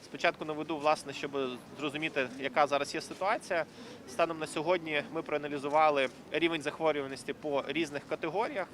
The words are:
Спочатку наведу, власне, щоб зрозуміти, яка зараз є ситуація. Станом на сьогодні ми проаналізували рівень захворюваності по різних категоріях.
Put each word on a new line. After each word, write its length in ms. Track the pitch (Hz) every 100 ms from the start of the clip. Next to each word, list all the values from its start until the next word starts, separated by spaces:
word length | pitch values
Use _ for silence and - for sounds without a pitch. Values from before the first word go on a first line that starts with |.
Спочатку 400 | - 139 175 160
наведу, 340 | 156 151 156 156
власне, 340 | 151 151 143
щоб 180 | 135 147 139 131 120 - 123
зрозуміти, 500 | 147 147 160 151 127 131
яка 280 | 131 156 147
зараз 280 | 139 139
є 60 | 165
ситуація. 640 | - 151 185 233 - 175 151 - - - -
Станом 300 | - 165 160
на 80 | 156
сьогодні 560 | 165 151 180 160 147 120
ми 100 | 156
проаналізували 880 | - 151 147 143 143 151 156 143 131 - -
рівень 300 | 156 165 165
захворюваності 720 | 143 - 160 147 135 135 -
по 320 | 135 151 139 -
різних 360 | 143 156 143 -
категоріях. 580 | 160 165 175 247 262 175